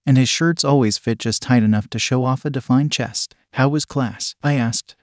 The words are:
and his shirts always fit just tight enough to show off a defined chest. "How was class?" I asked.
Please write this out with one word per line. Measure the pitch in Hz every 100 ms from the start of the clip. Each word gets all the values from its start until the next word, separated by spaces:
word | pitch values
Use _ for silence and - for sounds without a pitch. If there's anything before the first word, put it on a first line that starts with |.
| -
and | 131
his | 123
shirts | - 165 165
always | 143 143 110 -
fit | - 113
just | 117 -
tight | - 123
enough | 107 107 101
to | 113
show | - 127
off | 127 131
a | 151
defined | 135 - 131 147
chest. | - 117 - - _ _
"How | - 135
was | 151
class?" | - 143 120 104 - -
I | 143
asked. | 143 117 117 - _